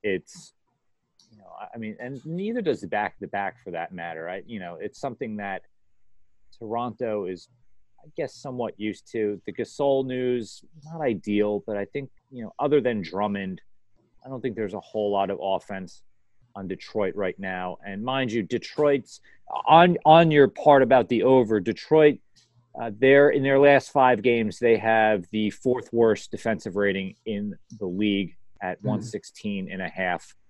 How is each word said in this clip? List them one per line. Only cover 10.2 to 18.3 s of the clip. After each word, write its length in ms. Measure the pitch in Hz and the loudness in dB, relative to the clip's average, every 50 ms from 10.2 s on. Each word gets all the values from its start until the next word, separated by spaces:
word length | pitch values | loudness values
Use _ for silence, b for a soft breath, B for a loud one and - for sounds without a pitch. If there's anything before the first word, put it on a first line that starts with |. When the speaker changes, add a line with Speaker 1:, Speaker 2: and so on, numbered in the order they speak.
| 127 127 123 123 113 - - - - - - - 139 | -2 -2 -2 -4 -6 -10 -16 -20 -20 -20 -20 -20 -20
Speaker 1:
not 160 | 151 165 165 | -16 -10 -4
ideal, 640 | 156 131 113 90 - 104 104 104 104 104 104 101 101 | -4 -4 -4 -4 -4 -2 0 0 0 0 -2 -6 -6
but 100 | - 107 | -6 -8
I 80 | 101 101 | -8 -8
think, 260 | 101 _ 143 135 131 _ _ _ _ | -8 _ -12 -12 -12 _ _ _ _
you 140 | 135 123 117 | -18 -16 -16
know, 80 | 98 - - | -16 -8 -4
other 200 | 135 147 143 147 | -2 2 2 2
than 220 | 113 123 117 107 90 | 2 0 -4 -4 -6
Drummond, 580 | 82 90 95 104 104 101 98 98 92 92 - - - - - _ _ _ _ _ _ _ _ _ | -6 -4 -4 -4 -2 -2 -4 -6 -8 -10 -12 -16 -20 -20 -20 _ _ _ _ _ _ _ _ _
I 40 | 131 | -14
don't 120 | 135 123 | -14 -8
think 140 | 110 131 104 | -6 -6 -6
there's 200 | 98 110 98 92 | -6 -8 -8 -8
a 60 | 101 | -10
whole 300 | - _ _ 107 107 101 | -14 _ _ -4 -2 -2
lot 200 | 101 98 98 95 | 0 0 0 -2
of 80 | 98 - - | -2 -6 -4
offense 600 | 98 95 92 - - 101 95 92 87 - - - - _ _ _ _ _ _ _ _ _ | -4 -4 -4 -4 -8 -12 -12 -12 -14 -18 -20 -20 -20 _ _ _ _ _ _ _ _ _
on 140 | 101 98 90 | -14 -10 -10
Detroit 460 | 95 - - - - 113 101 95 - | -10 -10 -12 -8 -4 -2 -2 -2 -2
right 220 | 101 98 92 87 - | -4 -4 -4 -4 -6
now. 380 | 95 95 92 90 90 90 90 - - | -10 -8 -8 -8 -8 -10 -10 -12 -14
And 200 | 101 98 98 110 | -14 -12 -8 -6
mind 260 | 127 131 135 131 120 | -4 -2 -2 -2 -2